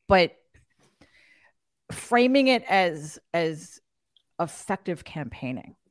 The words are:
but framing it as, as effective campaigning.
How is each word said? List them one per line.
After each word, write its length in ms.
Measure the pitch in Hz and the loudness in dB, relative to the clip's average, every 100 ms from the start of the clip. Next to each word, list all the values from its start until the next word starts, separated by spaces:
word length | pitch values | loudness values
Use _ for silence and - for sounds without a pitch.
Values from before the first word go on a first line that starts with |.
| - | 2
but 280 | 190 170 _ _ _ _ _ _ _ _ _ _ _ _ _ _ _ - | 4 4 _ _ _ _ _ _ _ _ _ _ _ _ _ _ _ -16
framing 560 | - - 240 254 277 262 | -14 0 2 4 4 4
it 160 | 240 - | 2 2
as, 500 | 190 180 156 156 - - | 2 2 -2 -12 -16 -6
as 460 | 170 160 156 180 - _ _ _ _ _ - | -2 -2 -4 -14 -20 _ _ _ _ _ -8
effective 640 | 170 - - 190 - 165 | -8 -8 -8 -6 -6 -8
campaigning. 720 | - 160 123 - 127 123 - - _ | -8 -10 -10 -8 -8 -10 -12 -20 _